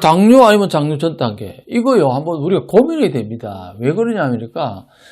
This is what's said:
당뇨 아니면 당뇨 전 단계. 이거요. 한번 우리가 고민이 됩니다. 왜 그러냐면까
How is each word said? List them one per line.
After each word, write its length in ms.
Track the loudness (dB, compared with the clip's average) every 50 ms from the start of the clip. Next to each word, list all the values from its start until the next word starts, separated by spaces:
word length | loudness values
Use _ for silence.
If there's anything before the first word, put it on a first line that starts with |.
| 2 2
당뇨 360 | 4 4 6 6 8 8 8
아니면 240 | 6 4 4 2 0
당뇨 280 | 0 -2 -2 -2 -2 -4
전 200 | -4 -4 -4 -4
단계. 460 | -4 -6 -6 -8 -12 -16 -16 -18 _ -6
이거요. 400 | -4 -2 0 2 2 2 2 2
한번 300 | 0 -2 -4 -6 -6 -6
우리가 240 | -4 -2 -2 -2 -2 0
고민이 440 | 2 2 2 2 0 -2 -2 -2
됩니다. 640 | -2 -4 -8 -8 -10 -12 -12 -14 -14 -14 -16 -18 -12 -6
왜 140 | -4 -4 -2
그러냐면까 920 | -2 -2 -4 -4 -4 -4 -4 -4 -6 -8 -10 -10 -8 -8 -8 -10 -12 -18 _ _ _ _ _